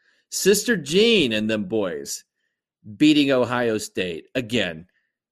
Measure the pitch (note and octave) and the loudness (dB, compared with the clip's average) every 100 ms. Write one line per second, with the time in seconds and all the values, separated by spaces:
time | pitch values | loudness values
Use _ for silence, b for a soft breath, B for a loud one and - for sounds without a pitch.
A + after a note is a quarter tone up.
0 | _ _ _ - F#3 G3+ - G#3 C3+ F3+ | _ _ _ -2 2 2 2 -2 0 2
1 | A#3 A3 C3 A2 A2 A2 F#2 A2 F#2+ D2+ | 4 4 2 0 -2 -2 -2 -2 -4 -6
2 | C#2 - - _ _ _ _ _ G#2+ G#2 | -10 -14 -16 _ _ _ _ _ -14 2
3 | D3+ D3 C#3 C3 A#2 B2 A#2+ G#2+ - - | 4 4 4 2 0 0 -2 -2 -4 -6
4 | F2+ D#2+ - C3+ A2 A#2 F2+ D#2+ F2 _ | -6 -8 -8 -8 -4 -2 -2 -6 -16 _
5 | _ _ _ | _ _ _